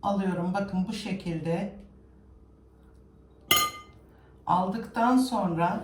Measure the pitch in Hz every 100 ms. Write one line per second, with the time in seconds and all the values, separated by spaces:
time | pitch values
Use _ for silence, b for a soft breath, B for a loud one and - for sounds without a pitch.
0 | 202 202 190 175 175 196 196 185 185 -
1 | - 190 175 165 156 170 202 - - -
2 | - - - - - - - - - -
3 | - - - - - 1077 1077 - - -
4 | B B B B - 180 190 220 - -
5 | 233 254 254 226 185 165 170 -